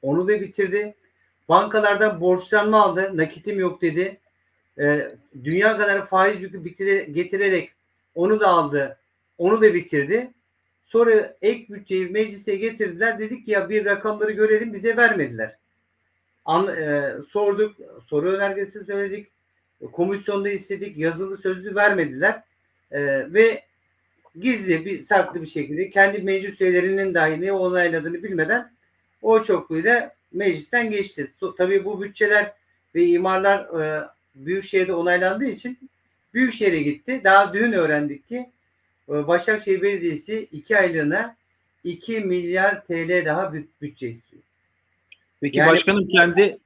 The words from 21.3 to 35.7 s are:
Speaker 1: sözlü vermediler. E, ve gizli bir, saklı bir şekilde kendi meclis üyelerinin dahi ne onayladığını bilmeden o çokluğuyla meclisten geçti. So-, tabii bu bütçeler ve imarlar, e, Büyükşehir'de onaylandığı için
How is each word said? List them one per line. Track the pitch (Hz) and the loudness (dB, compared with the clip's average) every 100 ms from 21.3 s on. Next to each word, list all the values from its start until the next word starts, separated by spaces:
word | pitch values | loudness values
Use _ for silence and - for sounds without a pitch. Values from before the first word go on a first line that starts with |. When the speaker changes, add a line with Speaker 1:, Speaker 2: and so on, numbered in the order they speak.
| 190 | -6
Speaker 1:
sözlü | 190 185 202 196 | -6 -6 -6 0
vermediler. | 208 196 147 131 190 226 - _ _ _ _ | 2 2 -2 0 -2 -2 -8 _ _ _ _
E, | 139 143 135 135 | -4 -2 -2 0
ve | 185 226 208 - _ _ _ _ _ _ 160 | 4 4 2 -8 _ _ _ _ _ _ -6
gizli | 233 226 190 160 175 | -2 -2 0 -2 -2
bir, | 165 | -8
saklı | - 196 - 170 | 2 2 2 -4
bir | 156 | -8
şekilde | 156 139 151 190 | -8 -6 -6 0
kendi | 202 196 202 | 4 4 4
meclis | 185 190 196 196 | -2 -2 -4 -2
üyelerinin | 185 180 180 196 190 | 2 2 2 0 0
dahi | 170 156 156 | 0 0 0
ne | 185 | -2
onayladığını | 196 185 180 170 165 160 170 | 0 0 2 0 0 -4 -8
bilmeden | 196 180 156 240 - _ _ _ _ _ | -6 -4 -2 -2 -4 _ _ _ _ _
o | 214 220 | 2 2
çokluğuyla | 214 175 - 160 190 240 - - _ | 4 0 0 -2 2 2 0 -10 _
meclisten | 175 196 156 - 240 226 | -4 -2 -2 -2 -2 -2
geçti. | 208 196 - 139 _ | -4 -6 -8 -12 _
So-, | 185 - | -8 -2
tabii | 185 196 185 | 0 0 -2
bu | 196 | -6
bütçeler | 202 - 214 208 202 - _ _ _ 165 | -8 -2 2 2 0 -6 _ _ _ 0
ve | 175 | 2
imarlar, | 175 185 185 196 196 - 170 | 2 2 2 2 2 -2 -6
e, | 156 151 151 _ _ 135 | -4 -6 -8 _ _ -14
Büyükşehir'de | 139 190 190 190 185 | -8 -6 -2 -2 0
onaylandığı | 175 175 180 185 196 269 | -2 0 0 0 -2 -4
için | 214 247 | -8 -12